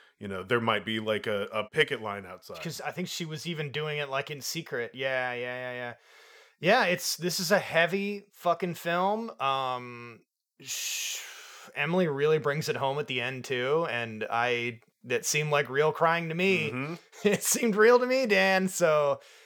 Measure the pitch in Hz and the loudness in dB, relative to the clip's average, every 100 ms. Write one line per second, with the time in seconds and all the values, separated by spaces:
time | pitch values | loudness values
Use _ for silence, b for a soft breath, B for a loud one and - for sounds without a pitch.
0 | b _ 101 95 95 120 113 107 98 110 | b _ -8 -8 0 2 2 0 0 -4
1 | 107 107 113 101 104 107 104 151 151 123 | -2 -2 -2 -2 -2 -4 -2 0 0 -2
2 | 107 101 92 92 - 87 165 143 147 151 | -6 -8 -12 -16 -16 -10 -10 -8 -8 -8
3 | 180 - 165 156 170 156 147 151 151 147 | -8 -6 -8 -8 -8 -6 -6 -6 -4 -4
4 | 143 135 139 147 - 160 160 131 117 127 | -4 -4 -6 -8 -6 -8 -6 -6 -6 -4
5 | 135 131 127 123 123 127 127 123 120 117 | -2 0 -2 -4 -6 -6 -8 -8 -8 -10
6 | B B B B B B 160 247 190 175 | B B B B B B 2 4 4 0
7 | - - 175 165 170 190 135 160 165 196 | -2 -4 -4 -4 2 0 2 2 2 0
8 | 202 202 - - 175 165 180 165 170 170 | -4 -8 -12 -4 -2 0 -2 -4 -2 2
9 | 190 220 226 - 135 135 131 123 123 120 | 2 0 -4 -2 0 0 -2 -4 -8 -12
10 | 120 113 _ _ _ _ 135 B B B | -16 -18 _ _ _ _ -8 B B B
11 | B B B B B B B - 147 180 | B B B B B B B -4 0 2
12 | 170 139 151 156 151 147 151 127 135 139 | 2 2 2 4 2 0 -2 0 0 -2
13 | 147 123 120 131 123 127 127 156 165 117 | -2 -4 -4 -6 -4 -2 2 2 2 -2
14 | 117 110 107 117 123 120 120 117 _ _ | -4 -6 -2 0 2 0 -2 -6 _ _
15 | - 120 - 151 151 147 143 135 156 151 | -2 -2 0 -2 2 2 2 2 2 4
16 | 165 170 165 160 190 180 156 127 143 170 | 2 2 -2 0 2 2 0 -4 -6 -8
17 | - - 208 202 - - 233 202 220 247 | -14 -2 2 2 2 2 2 6 8 8
18 | 247 262 247 196 190 190 190 - 170 151 | 6 2 4 6 6 4 2 2 4 6
19 | 143 135 B B | 4 0 B B